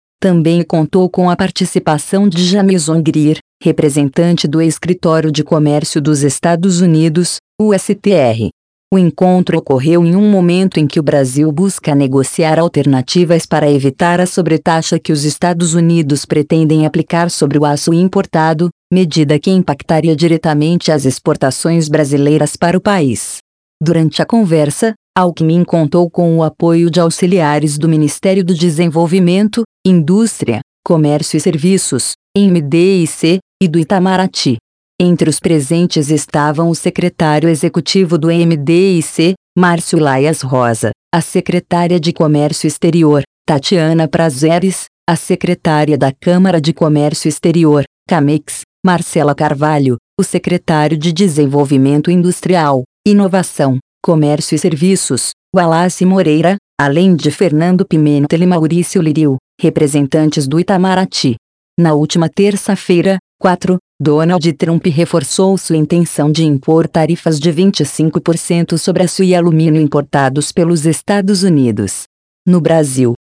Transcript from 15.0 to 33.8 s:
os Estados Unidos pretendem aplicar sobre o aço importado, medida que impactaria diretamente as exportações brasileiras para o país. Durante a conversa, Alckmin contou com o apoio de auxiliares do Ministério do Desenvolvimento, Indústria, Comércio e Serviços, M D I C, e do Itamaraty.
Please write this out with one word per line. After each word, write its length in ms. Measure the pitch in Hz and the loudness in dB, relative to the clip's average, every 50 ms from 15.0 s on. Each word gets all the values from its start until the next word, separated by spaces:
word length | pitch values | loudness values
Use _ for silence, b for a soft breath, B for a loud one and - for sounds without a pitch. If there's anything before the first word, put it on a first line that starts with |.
| - - | -2 -2
os 120 | 160 143 147 | -2 -2 -2
Estados 500 | 151 - - 175 175 175 170 175 160 165 | -4 -4 -2 -2 -2 -2 -2 -2 -2 0
Unidos 500 | 175 165 170 170 170 156 139 147 139 - | 0 2 2 2 0 0 0 -2 -4 -4
pretendem 640 | - 156 151 147 - 170 160 160 151 160 156 156 | -2 -2 -2 0 0 0 0 2 2 2 2 0
aplicar 460 | 151 - 160 160 - 175 170 175 170 | 0 0 -2 -2 -2 -2 -2 -2 -2
sobre 260 | - - 160 143 143 | -2 -2 -2 0 2
o 80 | 147 151 | 0 2
aço 260 | 147 147 143 - 175 | 0 0 -2 -2 0
importado, 800 | 165 170 185 185 - 196 190 - - 165 156 160 165 151 175 170 - _ _ _ 175 | 2 2 2 2 0 -2 -4 -2 -2 0 0 0 0 0 -2 -4 -4 _ _ _ 0
medida 460 | 185 185 156 - 160 151 139 151 147 | 0 0 0 0 0 0 2 0 0
que 100 | - 190 | 0 0
impactaria 680 | 190 185 180 - 190 - - - 165 156 160 165 156 | 0 0 0 0 -4 -6 -4 -2 -2 0 2 0 0
diretamente 760 | 135 175 160 165 160 - 165 151 147 151 160 175 170 - 180 | 0 2 0 0 0 0 0 0 0 0 0 0 0 0 0
as 120 | 156 151 135 | -2 0 0
exportações 840 | 135 - - - 160 147 - 147 135 - - - 165 165 165 156 151 | -2 -4 -2 -2 -4 -2 0 -2 -2 -2 -2 -2 0 0 0 0 0
brasileiras 680 | 151 156 151 139 147 139 143 143 156 151 151 147 - | 0 0 0 0 0 0 2 2 2 2 0 -2 -2
para 220 | - 180 175 175 | -2 -2 0 0
o 40 | 185 | 0
país. 560 | - 214 202 185 151 131 107 - - - - - - _ _ _ _ _ _ _ | 0 0 0 0 0 0 -2 -4 -8 -12 -14 -16 -18 _ _ _ _ _ _ _
Durante 400 | 156 165 165 165 160 151 - - | -2 0 2 2 0 0 0 -2
a 40 | 202 | -2
conversa, 680 | - 233 233 214 165 165 156 147 147 - - 233 220 220 - _ _ _ | 0 0 0 2 2 2 2 0 0 -2 -2 -4 -4 -4 -6 _ _ _
Alckmin 460 | 185 185 175 156 - 165 160 165 180 175 | 0 0 0 0 0 0 0 2 2 0
contou 460 | - 180 165 156 143 - 175 175 170 | 0 0 0 0 0 0 0 0 0
com 260 | - - 175 170 165 | 0 -2 0 2 2
o 60 | 165 160 | 0 0
apoio 480 | 151 - - 170 170 170 170 170 170 | -2 -2 -2 0 2 2 2 2 2
de 80 | 151 180 | 2 2
auxiliares 800 | 170 165 - - 185 180 196 180 156 147 147 151 151 151 143 147 | 0 0 0 -2 0 0 2 2 2 0 0 0 0 -2 -2 -2
do 100 | 160 160 | 0 0
Ministério 560 | 160 151 151 147 - - - 190 190 196 185 | 2 2 0 0 -2 -2 -2 0 0 0 0
do 80 | 170 185 | -2 -2
Desenvolvimento, 1120 | 151 175 175 147 160 175 170 143 165 170 156 185 190 180 170 180 196 214 208 - 240 220 - _ _ - | 0 0 0 0 0 -2 0 0 0 0 0 2 2 2 2 2 2 0 0 -2 -4 -6 -6 _ _ 0
Indústria, 760 | 185 185 170 147 151 185 214 233 220 - - 151 117 113 110 - - _ _ _ | 2 2 2 2 2 2 2 0 0 -2 -4 -4 -4 -4 -4 -6 -12 _ _ _
Comércio 500 | - 170 160 151 147 147 151 156 - - | 0 0 2 2 2 0 0 -2 -2 -4
e 40 | 151 | -2
Serviços, 720 | - 190 165 139 151 185 190 180 - - 139 120 - - - - _ _ _ | -2 -2 -2 0 0 0 0 0 -2 -2 -4 -4 -4 -6 -10 -12 _ _ _
M 240 | 196 202 196 175 170 | 2 2 4 2 2
D 400 | 147 139 165 170 175 196 196 180 | 0 0 0 2 2 2 2 2
I 60 | 165 | 0
C, 320 | 151 - - - 160 180 185 - _ _ _ | -2 -4 -2 0 0 0 0 -4 _ _ _
e 60 | 190 | -2
do 120 | 165 151 | 0 0
Itamaraty. 800 | 170 | -2